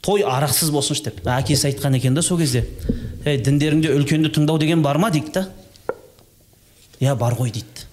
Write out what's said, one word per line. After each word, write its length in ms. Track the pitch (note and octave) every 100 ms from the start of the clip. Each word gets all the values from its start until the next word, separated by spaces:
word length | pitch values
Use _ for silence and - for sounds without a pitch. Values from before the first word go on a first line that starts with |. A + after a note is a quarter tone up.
| -
«Той 160 | G3+
арақсыз 460 | - C3 D3 - D#3+
болсыншы», 380 | D3 C3+ - A#2
деп. 160 | - B2
Әкесі 480 | B2 C3+ C#3+ C#3+
айтқан 240 | C3 C#3+ C3
екен 160 | B2+ C#3
да 60 |
сол 160 | - F3
кезде: 280 | D3+ B2 - - - - - - D3
«Ей, 160 | C#3+
діндеріңде 480 | A#2 C#3 D3+ D3+ D#3 C#3
үлкенді 320 | C#3 D#3 D#3
тыңдау 280 | D#3 D3+ D#3+
деген 220 | D#3 E3 C#3+
бар 120 | D3
ма?» 120 | A3
дейді 220 | D#3 -
да. 160 | F#3 F#3+ - - - - - - - _ _ _ _ _ _ - -
«Иә, 160 | C3 B2+
бар 140 | A#2 A#2+
ғой», 160 | B2+
дейді. 360 | G#2+ - - -